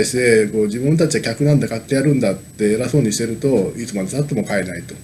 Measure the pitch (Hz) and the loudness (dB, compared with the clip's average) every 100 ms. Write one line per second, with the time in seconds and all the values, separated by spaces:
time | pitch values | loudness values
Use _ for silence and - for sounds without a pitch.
0 | 104 127 123 110 104 107 104 117 139 160 | 2 2 4 4 4 0 0 0 0 2
1 | 156 110 120 113 147 143 113 113 - 135 | 2 0 -2 0 2 2 2 -4 -2 0
2 | 143 135 107 95 - - 104 110 123 147 | 2 2 0 -2 -8 -2 0 2 2 2
3 | 110 101 113 110 139 117 90 - 120 98 | 2 0 -4 -2 0 2 0 -4 -8 -6
4 | 92 131 147 117 - 101 90 85 - - | -4 -4 -2 -4 -2 -4 -4 -8 -12 -16